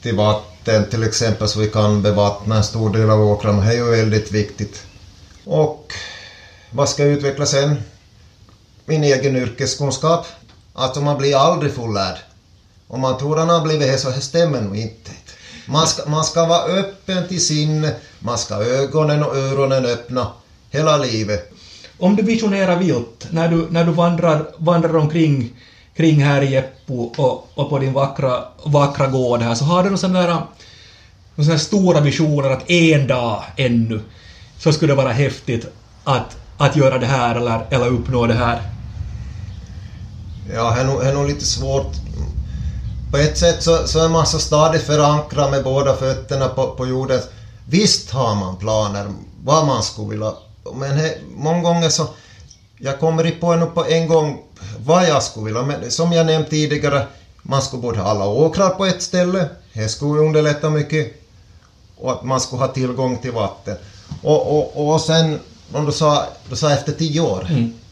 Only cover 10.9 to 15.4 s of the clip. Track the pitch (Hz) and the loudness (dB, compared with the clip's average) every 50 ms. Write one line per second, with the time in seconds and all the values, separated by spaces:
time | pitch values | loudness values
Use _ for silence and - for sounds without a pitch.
10.9 | - 147 143 147 147 131 139 139 143 135 139 165 175 156 147 139 - 123 117 113 | -2 -2 -2 -2 0 0 0 2 4 4 4 4 2 2 -2 -4 -4 -4 -6 -4
11.9 | 104 101 95 92 - - - - _ - _ _ - _ _ _ _ _ _ _ | -2 -2 -2 -4 -6 -10 -16 -20 _ -20 _ _ -20 _ _ _ _ _ _ _
12.9 | - 127 131 131 127 123 139 147 156 156 165 165 170 165 147 156 156 151 147 127 | -8 -4 -2 -2 -2 -2 -2 -2 0 0 2 2 2 2 2 0 0 0 2 0
13.9 | 131 131 - 135 123 139 - - - 170 170 165 143 123 107 98 98 107 117 110 | 0 0 -2 -4 -4 -4 -6 -2 0 2 2 2 0 -2 -4 -4 -4 -6 -8 -8
14.9 | - - - - - - - - - - | -10 -14 -20 -20 -20 -20 -20 -20 -20 -20